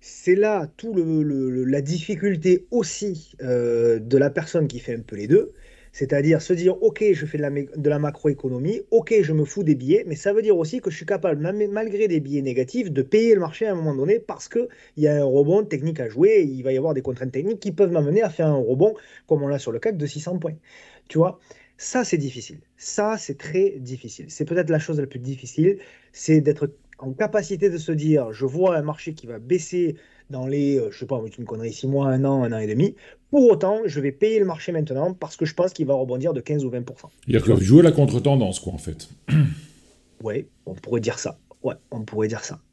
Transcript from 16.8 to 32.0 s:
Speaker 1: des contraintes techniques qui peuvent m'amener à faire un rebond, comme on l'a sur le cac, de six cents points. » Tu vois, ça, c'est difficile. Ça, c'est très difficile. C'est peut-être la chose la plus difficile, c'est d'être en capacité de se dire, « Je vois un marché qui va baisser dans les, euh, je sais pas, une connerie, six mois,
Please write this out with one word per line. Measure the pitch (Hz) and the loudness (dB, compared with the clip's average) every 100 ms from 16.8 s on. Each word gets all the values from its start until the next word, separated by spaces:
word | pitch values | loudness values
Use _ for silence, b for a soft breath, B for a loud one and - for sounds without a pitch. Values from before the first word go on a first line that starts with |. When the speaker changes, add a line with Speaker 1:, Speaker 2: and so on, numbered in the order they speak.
| 151 | 0
Speaker 1:
des | 139 | -2
contraintes | 131 127 131 | -4 -6 -6
techniques | 131 165 220 | -4 -4 -4
qui | 202 | -6
peuvent | 160 196 | 0 2
m'amener | 170 147 180 | 2 2 2
à | 220 | 0
faire | 156 156 | 0 0
un | |
rebond, | 147 117 131 196 214 B B _ | 2 0 4 2 2 B B _
comme | 156 | 0
on | 139 | 0
l'a | 143 | -4
sur | 131 | -4
le | 113 | -4
cac, | 226 196 | -4 -2
de | 147 | -6
six | 151 | -6
cents | 156 180 | -8 -6
points. » | 160 156 b b b b _ | -6 -10 b b b b _
Tu | 156 | 2
vois, | 175 185 b b b b | 2 0 b b b b
ça, | - 262 | -6 -4
c'est | 240 175 | -2 -2
difficile. | 139 127 - 151 _ _ | -4 -8 -16 -20 _ _
Ça, | - - 208 220 | -10 -2 -2 -2
c'est | - 135 | -8 -12
très | - 160 196 143 | -4 0 0 0
difficile. | 123 127 117 - - | -12 -12 -14 -18 -18
C'est | - | -8
peut-être | 151 170 170 | -2 -2 2
la | 156 | 0
chose | 156 156 | 0 -4
la | 135 | -4
plus | 127 | -6
difficile, | 123 135 123 - 170 202 B B B | -10 -10 -10 2 2 2 B B B
c'est | - - 156 | -16 2 4
d'être | 143 147 143 - _ _ | 4 0 -2 -8 _ _
en | 135 | -12
capacité | 131 214 214 - 196 196 | -4 -2 -2 -2 0 0
de | 170 | 0
se | 160 | -4
dire, « | 156 156 151 117 | -2 2 2 2
Je | 110 | -4
vois | 135 143 185 170 | -4 2 2 2
un | |
marché | 147 147 - | -2 -6 -10
qui | 156 117 | -14 -14
va | 117 | -14
baisser | 117 175 170 180 175 151 b b _ | -2 -2 -2 -2 -2 -4 b b _
dans | 135 131 | -10 -4
les, | 143 139 139 | -2 0 0
euh, | 110 | -2
je | - | -8
sais | 98 | -8
pas, | 131 110 104 | -6 -6 -12
une | |
connerie, | 113 113 113 | -12 -8 -10
six | 107 135 | -6 -2
mois, | 139 | 0